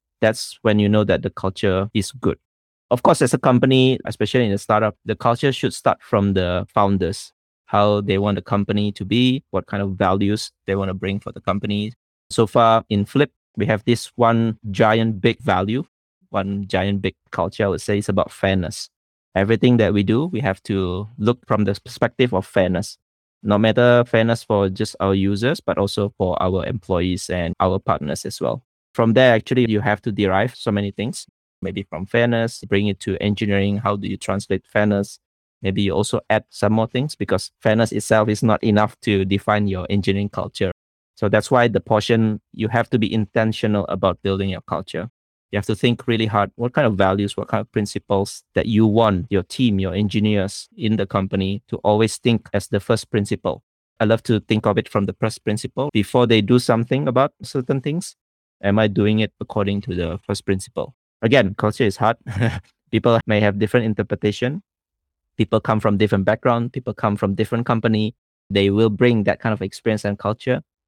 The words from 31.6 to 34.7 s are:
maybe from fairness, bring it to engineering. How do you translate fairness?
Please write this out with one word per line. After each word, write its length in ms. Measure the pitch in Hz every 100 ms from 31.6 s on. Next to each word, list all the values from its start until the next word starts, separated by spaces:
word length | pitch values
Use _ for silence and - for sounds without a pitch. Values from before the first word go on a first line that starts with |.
maybe 220 | 95 98
from 240 | 98 78 95
fairness, 560 | 117 117 117 113 - -
bring 180 | 101 104
it 140 | 95
to 160 | - 92
engineering. 580 | 104 101 104 98 101 101
How 180 | 101 101
do 100 | 98
you 100 | 98
translate 480 | - 98 - 95
fairness? 540 | -